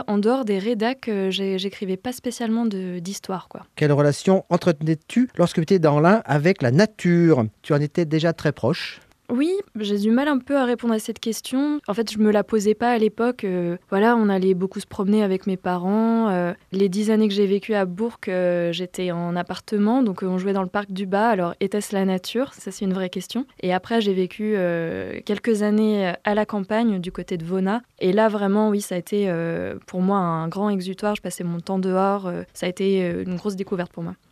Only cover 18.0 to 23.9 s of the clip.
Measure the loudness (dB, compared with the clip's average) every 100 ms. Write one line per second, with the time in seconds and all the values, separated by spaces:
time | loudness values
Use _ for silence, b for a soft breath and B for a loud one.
18 | -6 -6 -4 0 0 0 0 -4 -6 -6
19 | -4 -4 -4 -4 -6 -8 -4 0 2 2
20 | 2 0 -2 -2 0 -2 -2 -4 -6 -6
21 | -2 0 2 2 -2 -2 -4 -4 -2 0
22 | 0 0 -2 -4 -4 -8 -14 -6 -4 -2
23 | -4 -6 -8 -8 -8 b -2 -2 0